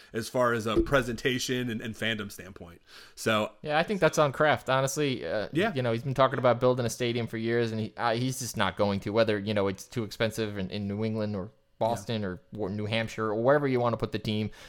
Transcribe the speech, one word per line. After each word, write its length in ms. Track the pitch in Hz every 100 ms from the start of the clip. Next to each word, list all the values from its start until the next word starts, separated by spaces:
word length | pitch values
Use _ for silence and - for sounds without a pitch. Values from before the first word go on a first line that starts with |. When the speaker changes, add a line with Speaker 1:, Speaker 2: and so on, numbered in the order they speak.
| -
Speaker 1:
as 160 | 117 -
far 260 | 127 123
as 120 | 117 110
a 140 | 110
presentation 880 | 117 139 120 113 135 127 - 127 123
and, 100 | 110
and 140 | 117
fandom 380 | 104 110 110 101
standpoint. 480 | - 90 95 85 85 _ - -
So 380 | - 117 107 107 -
Speaker 2:
yeah, 160 | 151 147
I 60 |
think 160 | 170 202
that's 180 | 160 -
on 140 | 147
Kraft, 360 | 123 151 135 -
honestly. 560 | 131 135 151 147 127 78
Uh, 220 | 101 98
Speaker 1:
Yeah. 200 | 147 220
Speaker 2:
you 80 | 147
know, 100 | 123
he's 100 | 117
been 120 | 135
talking 260 | 131 131 131
about 180 | 123 120
building 280 | 127 127 120
a 40 |
stadium 380 | - 123 120 113
for 80 | 113
years, 340 | 113 117 117
and 100 | 110
he, 120 | 110 -
uh, 180 | 117
he's 260 | 117 131 127
just 160 | 117 -
not 200 | 95 -
going 220 | 101 98
to, 100 | 104
whether, 280 | 107 110 104
you 160 | 101
know, 140 | 104 98
it's 160 | 92
too 180 | - -
expensive 560 | 104 - 113 110 110 101
in, 120 | 92
in 180 | 104 101
New 160 | 101
England 320 | 110 110 107 107
or 140 | 107 - _ _
Boston 440 | 110 117 101 113
Speaker 1:
Yeah. 60 | 101
Speaker 2:
or, 120 | 90 - 107
or 140 | 101
New 160 | 104 104
Hampshire 400 | 113 113 - 110
or 140 | 104
wherever 280 | 123 147 143
you 100 | 127
wanna 180 | 120 113
put 140 | 113
the 80 | 107
team. 320 | 113 107 107 -